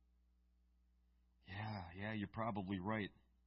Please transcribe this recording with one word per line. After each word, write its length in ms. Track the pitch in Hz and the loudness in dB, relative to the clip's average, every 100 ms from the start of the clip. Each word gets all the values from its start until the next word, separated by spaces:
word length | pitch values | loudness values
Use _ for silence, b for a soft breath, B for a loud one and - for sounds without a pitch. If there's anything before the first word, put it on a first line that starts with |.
| _ _ _ _ _ _ _ _ _ _ _ - - _ - | _ _ _ _ _ _ _ _ _ _ _ -20 -20 _ -10
Yeah, 340 | 95 110 104 90 90 | -4 -2 -4 -6 -4
yeah, 140 | 104 | 0
you're 160 | 110 98 | 0 0
probably 500 | - 113 104 92 98 | 2 2 2 2 2
right. 320 | 92 110 92 - - - | 2 2 0 -4 -20 -20